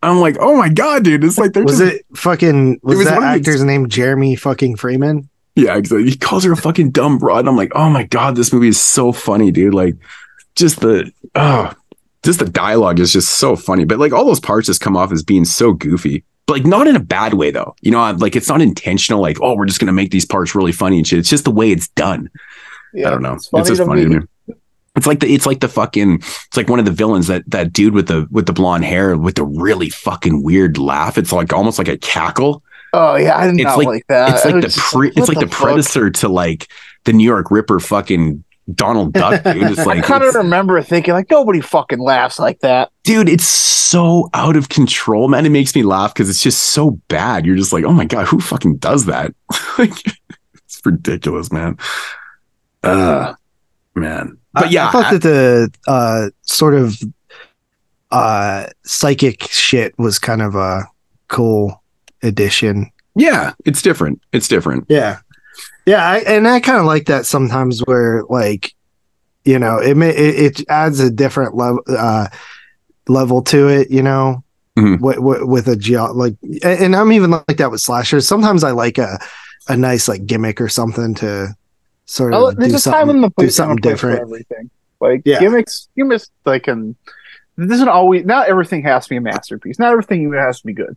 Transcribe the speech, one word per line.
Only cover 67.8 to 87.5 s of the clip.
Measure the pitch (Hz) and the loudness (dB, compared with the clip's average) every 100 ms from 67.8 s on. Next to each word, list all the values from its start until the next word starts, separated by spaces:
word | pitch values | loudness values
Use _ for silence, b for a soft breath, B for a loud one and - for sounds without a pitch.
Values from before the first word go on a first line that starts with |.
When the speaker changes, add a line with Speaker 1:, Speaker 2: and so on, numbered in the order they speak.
Speaker 2:
where, | 120 127 117 117 107 | 0 2 2 0 -2
like, | 123 107 104 - _ _ _ _ _ _ _ - | -2 -2 -4 -8 _ _ _ _ _ _ _ 0
you | 131 | 2
know, | 117 113 | 2 0
it | 123 143 | 2 2
may, | 165 | 2
it, | 156 151 139 147 139 | 2 2 2 0 0
it | - | -4
adds | 151 156 139 | 0 0 0
a | 131 | 0
different | 113 135 143 127 107 | 2 -2 0 -4 -2
lev-, | 123 123 - | -2 -2 -4
uh, | 131 117 110 101 B B B B B _ _ - | -2 0 -2 -4 B B B B B _ _ 0
level | 131 131 127 | 0 2 0
to | 127 147 139 | 2 2 4
it, | 139 131 | 4 2
you | 131 | 2
know, | 135 135 135 127 - _ _ - | 2 2 0 -2 -10 _ _ 0
Speaker 1:
Mm-hmm. | 107 90 | 2 2
Speaker 2:
wi-, | 131 131 | 0 0
wi-, | 127 131 | 0 0
with | 131 127 117 | 0 0 0
a | 117 | -2
geo-, | 101 120 113 | 0 -2 -2
like, | 120 123 107 - 156 | -2 -4 -4 -12 -4
a-, | 180 180 | -2 0
and | 185 190 | 2 4
I'm | 220 | 4
even | 220 180 | 4 4
like | 165 - 156 | 2 0 -2
that | 139 | -2
with | 110 | -2
slashers. | - 123 120 147 - | -4 -2 0 0 2
Sometimes | 208 214 190 | 2 2 2
I | 151 | 2
like | 120 117 120 | 0 -2 -2
a, | 113 95 B B B B - | -4 -6 B B B B -6
a | 123 | 0
nice, | 127 123 - | 0 0 -2
like, | 98 101 | -6 -4
gimmick | 113 110 107 | -4 -4 -4
or | 113 | -4
something | - 113 113 117 107 | -4 -4 -4 -6 -4
to | 107 101 98 104 _ _ _ _ _ | -6 -6 -8 -12 _ _ _ _ _
sort | - 127 | -4 -2
Speaker 3:
Oh, | 196 254 | 2 0
Speaker 2:
of | - | 2
Speaker 3:
there's | 254 | 0
Speaker 2:
do | 285 | 2
Speaker 3:
a | |
time | - 311 294 | 2 2 2
Speaker 2:
something, | 285 | 2
Speaker 3:
and | |
the | 226 | 2
Speaker 2:
do | |
Speaker 3:
place | - 180 | 2 0
and | - | 2
Speaker 2:
something | - 113 | -2 0
Speaker 3:
a | |
place | 113 107 | -2 -2
for | 123 | -2
Speaker 2:
different. | 120 | -4
Speaker 3:
everything. | 117 113 113 113 117 _ _ _ | -6 -14 -14 -16 -16 _ _ _
Like, | - 127 - | -2 -2 0
Speaker 2:
Yeah. | 139 | 2
Speaker 3:
gimmicks, | 190 240 220 - - - | 4 2 -2 -8 -14 -4
gimmicks, | 269 233 - _ - | -2 -2 -6 _ -4
like, | 131 127 | -2 -2
and | 117 110 117 - B B B B | -6 -8 -12 -20 B B B B